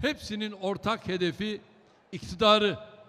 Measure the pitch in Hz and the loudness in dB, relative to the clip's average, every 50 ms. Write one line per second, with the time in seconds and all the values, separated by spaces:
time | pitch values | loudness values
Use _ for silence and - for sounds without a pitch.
0 | - 277 302 - - - 208 208 214 214 208 190 190 190 202 - - 202 226 233 | -2 -2 -2 -4 -6 -8 -6 -6 -6 -6 -6 -4 -4 -4 -4 -2 -2 -2 -2 -2
1 | - - 180 170 180 175 147 - 202 214 214 196 - - - - - - _ _ | -2 -4 -2 0 0 -2 -2 -2 -4 -4 -4 -6 -10 -14 -20 -20 -20 -20 _ _
2 | _ _ - 180 - - 185 170 220 214 208 214 208 202 165 113 - - - - | _ _ -12 -12 -10 -10 -2 4 6 6 8 8 6 2 0 -2 -6 -14 -18 -20
3 | - | -20